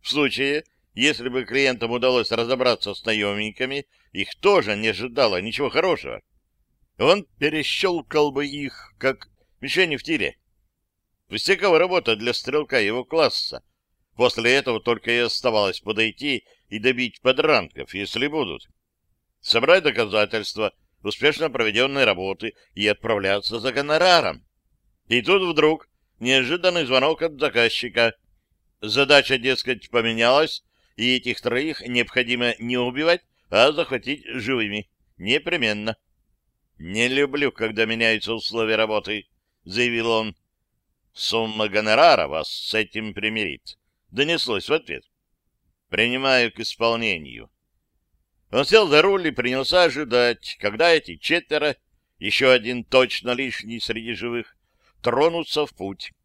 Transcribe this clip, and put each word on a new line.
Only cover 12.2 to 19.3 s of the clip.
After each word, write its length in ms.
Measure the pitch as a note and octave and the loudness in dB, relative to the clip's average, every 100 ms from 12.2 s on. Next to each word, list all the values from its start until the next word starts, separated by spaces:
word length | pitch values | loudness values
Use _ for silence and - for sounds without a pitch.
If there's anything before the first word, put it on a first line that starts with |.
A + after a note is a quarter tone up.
| A#2 | -2
стрелка 460 | A#2 - D3 D3 C3 | -4 -4 -4 0 0
его 240 | G#2 A#2+ | 0 -2
класса. 580 | B2 E3 C3+ - - - _ _ _ _ _ - | -2 0 0 0 -8 -12 _ _ _ _ _ 2
После 360 | B2 - A#2 | 2 4 2
этого 280 | C3+ B2+ A2+ | 2 2 -2
только 300 | - A2+ - | -2 -2 0
и 60 | A#2+ | 0
оставалось 640 | A#2 - B2+ G#2+ G2 F2+ | 0 0 0 2 0 -2
подойти 640 | G2+ G#2 A2 - D3 B2 _ _ _ | -6 -2 -2 -2 -4 -4 _ _ _
и 100 | G#2+ | -2
добить 420 | A#2+ B2 B2 - | -2 0 -6 0
подранков, 720 | B2+ C3 D3+ C3 E2 C2+ C2+ | 0 2 2 2 -2 -12 -12
если 320 | F#2+ G2+ A#2 D3 | -8 -6 -4 -4
будут. 400 | D3+ G#2+ C#2 - _ _ _ _ _ _ | -4 -6 -8 -16 _ _ _ _ _ _